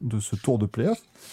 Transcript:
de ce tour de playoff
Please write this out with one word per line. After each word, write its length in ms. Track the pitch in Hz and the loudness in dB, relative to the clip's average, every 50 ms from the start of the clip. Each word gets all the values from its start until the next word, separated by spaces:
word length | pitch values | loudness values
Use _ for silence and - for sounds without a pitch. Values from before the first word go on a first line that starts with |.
de 180 | - 123 110 107 | -4 -2 -2 -2
ce 160 | 101 - - | -2 -2 -4
tour 220 | 95 - - 131 113 | -2 2 2 2 2
de 60 | 104 | 2
playoff 340 | 98 - - 117 185 226 - - _ _ - - - | 0 0 2 2 2 2 0 -4 _ _ -20 -20 -20